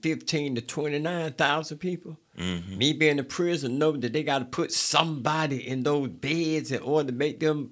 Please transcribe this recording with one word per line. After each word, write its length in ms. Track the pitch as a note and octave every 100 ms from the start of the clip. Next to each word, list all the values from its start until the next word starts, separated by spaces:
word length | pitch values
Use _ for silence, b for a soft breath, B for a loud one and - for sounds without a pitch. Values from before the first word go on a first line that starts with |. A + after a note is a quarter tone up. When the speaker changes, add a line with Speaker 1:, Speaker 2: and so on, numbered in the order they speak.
Speaker 1:
fifteen 540 | D#3+ D3+ - D#3+ C#3+ A#2+
to 60 |
twenty-nine 720 | A#2 - D3+ D3 D#3+ F3 D#3+
thousand 440 | - D3 D3 D#3 D3+
people. 400 | F#3 F3 - D#3 _ -
Speaker 2:
Mm-hmm. 400 | F2 F2 F2+ F#2+
Speaker 1:
Me 160 | C3+
being 240 | C3+ D3+ C#3+
the 60 |
prison, 540 | C#3 - F3 E3+ C3 C3
know 140 | D#3
that 200 | C#3+ A#2+
they 120 | D3
gotta 220 | D3 C#3 B2
put 260 | - E3
somebody 960 | - - D3+ E3 D3 B2+ D#3 D#3 C3+ A2+
in 160 | C3
those 260 | B2+ D3 C3
beds 600 | E2 C#3 E3 D#3+ D#3 B2
in 100 | C3
order 300 | B2 D3+ C#3
to 40 | B2
make 240 | D3 -
them 300 | D#3 D3+ B2+